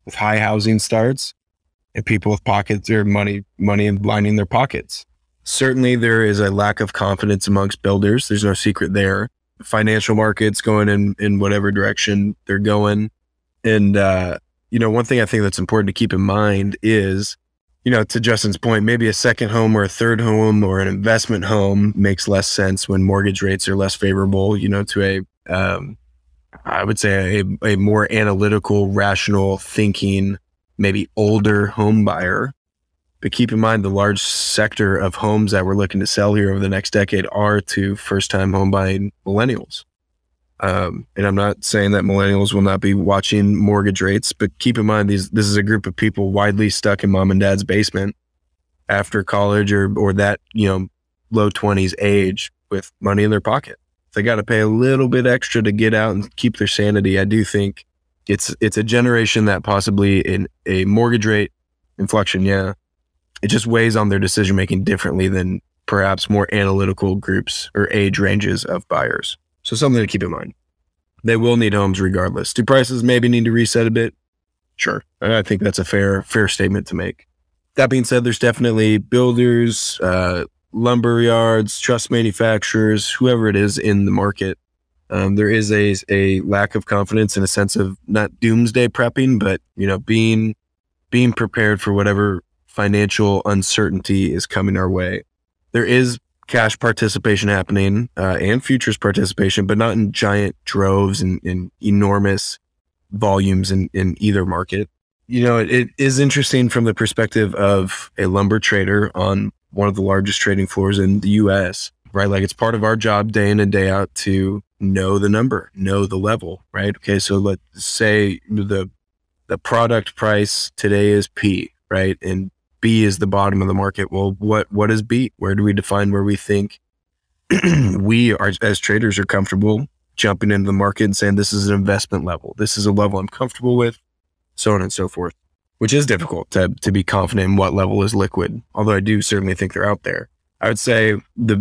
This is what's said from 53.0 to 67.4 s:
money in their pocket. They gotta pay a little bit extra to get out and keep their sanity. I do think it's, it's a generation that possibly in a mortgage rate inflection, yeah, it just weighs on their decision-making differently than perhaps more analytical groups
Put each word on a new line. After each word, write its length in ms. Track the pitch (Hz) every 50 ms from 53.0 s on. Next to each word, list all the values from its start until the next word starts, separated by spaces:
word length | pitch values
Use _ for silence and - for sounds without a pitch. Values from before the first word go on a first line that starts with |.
money 220 | 101 101 101 104
in 80 | 104 107
their 100 | 107 101
pocket. 360 | - 107 120 143 - - - - _ _ _ _ _ _ -
They 80 | 104
gotta 200 | 101 120 113 107
pay 180 | 104 - 117 107
a 60 | 107
little 420 | 107 110 113 127 131 135 131 131 123
bit 180 | 127 127 123
extra 360 | 123 120 - - - - 117
to 100 | 107 107
get 220 | 101 107 110 110 110
out 200 | 107 110 110 95
and 220 | 101 101 - _
keep 220 | - - 117 - -
their 80 | 104
sanity. 520 | - - - 104 104 104 101 95 95 95 95
I 60 | 98
do 180 | 101 110 113
think 440 | 101 - - 101 101 98 98 - - _ _ _ _ _ _ _ _
it's, 280 | - 98 - - - - -
it's 160 | 110 104 -
a 60 | 110
generation 640 | 107 107 120 120 120 123 120 117 113 - - 113 107
that 160 | 104 98 90
possibly 580 | - 104 101 98 - 90 98 101 101 101 98 92
in 260 | - - 92 98 92 - _ _ -
a 180 | 95 95 92 95
mortgage 400 | 98 104 113 120 117 120 110 107
rate 280 | 110 107 104 101 - _ _ _ _ _ _ _ _ _
inflection, 460 | - 98 - - 107 95 - - 92
yeah, 320 | 95 98 98 98 95 95 98 - _ _ _ _ _ _ _ _ _ _ - -
it 80 | 101 104
just 180 | 110 - 110
weighs 300 | 113 113 113 113 117 107
on 140 | 110 107 98
their 80 | 98 95
decision-making 640 | 98 90 - 107 101 92 98 92 95 - - 95 92
differently 420 | 104 98 - - 82 71 95 95
than 360 | 95 95 92 90 92 92 - - _ _ _ _
perhaps 420 | - 104 98 95 98 98 - - -
more 180 | 104 101 101 -
analytical 640 | 107 104 98 98 98 98 98 98 95 - 101 95 95
groups 560 | 98 - - 95 95